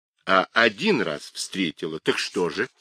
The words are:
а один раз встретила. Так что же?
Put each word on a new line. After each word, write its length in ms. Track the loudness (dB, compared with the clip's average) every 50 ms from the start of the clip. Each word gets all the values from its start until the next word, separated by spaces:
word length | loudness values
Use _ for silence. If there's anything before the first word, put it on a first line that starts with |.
| _ _ _ _ _
а 240 | 2 2 2 2 2 2
один 480 | 4 4 4 2 2 0 2 2 2 0
раз 280 | -2 -4 -8 -10 -14
встретила. 680 | _ -12 -10 -8 -4 -2 -2 -2 -2 -6 -8 -8 -8 -4
Так 180 | _ -2 -2 -2
что 300 | -2 -4 -2 -2 -2 0
же? 220 | 0 -4 -6 -6 _ _